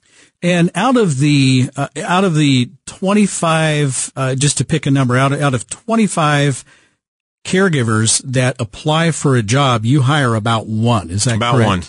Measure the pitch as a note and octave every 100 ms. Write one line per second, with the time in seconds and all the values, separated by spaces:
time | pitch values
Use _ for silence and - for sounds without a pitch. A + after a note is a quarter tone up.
0 | _ _ _ _ F3 F3+ E3+ - A#3 B3+
1 | G3+ C3 D3+ D3 C3 B2+ B2+ - C3 D3
2 | D#3+ F3 G3 D#3 D3 C3 A#2+ - - -
3 | F#3 G#3 G3+ - E3 D#3+ D#3 D3+ C#3+ B2+
4 | - - C3 C3 C#3+ - B2+ D#3 D3+ C#3
5 | B2+ B2 C3+ C#3 C#3+ B2+ - - - A3+
6 | G3+ - D3+ D3 C#3+ B2+ - _ _ _
7 | _ _ _ _ - F#3 G3 D3 A#2 G#2+
8 | A2 - C3+ B2+ B2 - A2+ - D3+ D#3
9 | E3 D3+ D3+ B2+ G2+ C3 C#3+ A#2 A2+ D3
10 | B2+ D3+ C3 A2+ G#2+ A2+ G#2 A2 A#2 A#2
11 | - F#2+ B2 A2+ A#2 B2+ A2 F#2